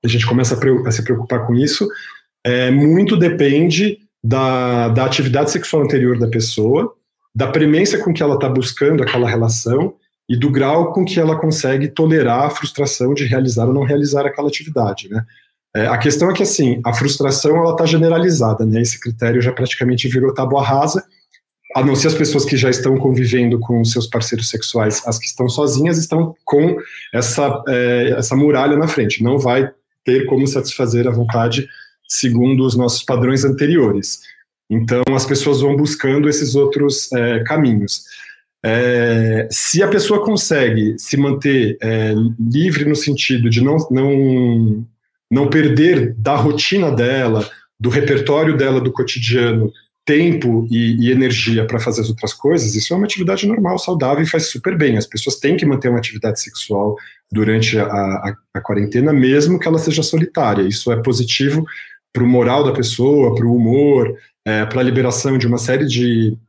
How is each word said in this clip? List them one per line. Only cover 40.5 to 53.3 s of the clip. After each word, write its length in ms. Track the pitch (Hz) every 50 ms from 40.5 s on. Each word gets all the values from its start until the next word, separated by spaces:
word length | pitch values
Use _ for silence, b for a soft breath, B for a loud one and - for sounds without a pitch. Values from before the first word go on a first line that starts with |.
| 160 143 131 117 110 110 107 107 110 -
se 200 | - - - 139
manter, 600 | 139 139 135 139 139 147 139 131 117 107 117 -
é, 320 | - 113 113 110 110 110 107 107 113 117 113 113
livre 460 | 113 117 120 143 165 185 156 139 147
no 100 | 147 151
sentido 540 | 147 - - 139 131 - - 135 120 117 117
de 120 | 113 117
não, 140 | 123 139 151 156 156 -
não, 920 | 127 131 135 139 139 135 139 135 131 127 123 120 117 117 113 107 104 107 117 - _ _ _ _ _ _ _ _
não 200 | 117 131 143 139
perder 640 | - 156 151 147 123 143 151 175 180 147 120 113 - -
da 180 | 107 135 143
rotina 540 | 139 113 151 143 147 - - 190 202 185 147
dela, 560 | 127 113 120 123 131 135 131 117 110 110 107 B B B B B _ _
do 120 | 107 123
repertório 680 | 117 143 143 139 143 120 - - 143 151 160 156 160
dela, 240 | 131 139 135 131 131
do 120 | 123 127
cotidiano, 840 | 120 - 127 120 - 123 117 110 117 127 120 120 110 113 110 110 b b b b _ _ _
tempo 640 | - 147 151 170 175 151 - - 120 113 113 113 113
e, 380 | 117 117 117 113 117 117 117 120
e 40 |
energia 540 | 127 127 131 123 117 110 - 113 113 113 107
pra 140 | 110 123 117
fazer 220 | 110 120 107 117
as 80 | 110 113
outras 220 | 113 113 - 104
coisas, 440 | - - - 139 170 165 120 110 110
isso 180 | 107 - - 170
é 20 |
uma 120 | 185 208 208
atividade 400 | 208 196 185 165